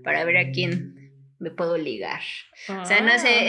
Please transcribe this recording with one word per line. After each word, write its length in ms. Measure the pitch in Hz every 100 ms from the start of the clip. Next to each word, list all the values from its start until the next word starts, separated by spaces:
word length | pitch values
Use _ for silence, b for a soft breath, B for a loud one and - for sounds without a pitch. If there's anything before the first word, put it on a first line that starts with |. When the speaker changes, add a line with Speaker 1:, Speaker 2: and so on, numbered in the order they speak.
Speaker 1:
para 200 | - 151 170
ver 120 | 180
a 140 | 135
quién 640 | 139 175 175 - - - - - _
me 100 | 165
puedo 260 | 175 170 170
ligar. 420 | 143 107 90 - - - - B -
O 180 | 190 180
sea, 140 | 208
no 160 | 226 240
sé, 120 | 254
Speaker 2:
Ah. 40 | 240